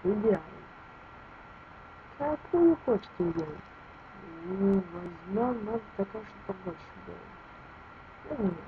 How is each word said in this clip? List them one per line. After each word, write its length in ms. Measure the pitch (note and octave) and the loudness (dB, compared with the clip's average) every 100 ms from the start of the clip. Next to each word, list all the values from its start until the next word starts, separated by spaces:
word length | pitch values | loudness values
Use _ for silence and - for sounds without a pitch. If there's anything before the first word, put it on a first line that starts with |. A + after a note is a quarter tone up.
Выбираем. 600 | F3+ G#3 G#3+ G3 - - - - - - - - - - - - - - - - - - | 4 4 6 4 2 -16 -16 -18 -18 -18 -18 -18 -18 -18 -18 -18 -18 -18 -18 -18 -18 -4
Какую 580 | C#4+ D4+ - F4 E4+ D#4+ - | -2 -2 2 8 8 8 4
хочете 240 | G#3+ - - | 2 2 0
делать? 440 | F3 E3 D#3 D3+ - - - - - F#3+ | 0 2 -2 -6 -14 -18 -18 -18 -18 -16
Ну, 600 | F#3 E3 E3+ F#3+ G3 G3 F3+ | -14 -12 -6 2 6 6 2
возьмем, 720 | E3+ F3 E3 F3 G3+ B3 A#3+ G#3 | -6 -10 -10 -4 0 2 0 -2
надо 160 | A3+ A3 - | -4 -6 -4
такая, 280 | G3 A3 | -4 -4
что 300 | G#3+ - - | -10 -16 -10
побольше 440 | F#3+ F#3 D#3+ - - B2 | -8 -8 -10 -14 -16 -14
было. 120 | F3 F3+ - - - - - - - - - - D4+ | -14 -14 -18 -18 -18 -18 -18 -18 -18 -18 -18 -10 0
Ну, 60 | |
нет. 100 | G3+ E3 | 0 0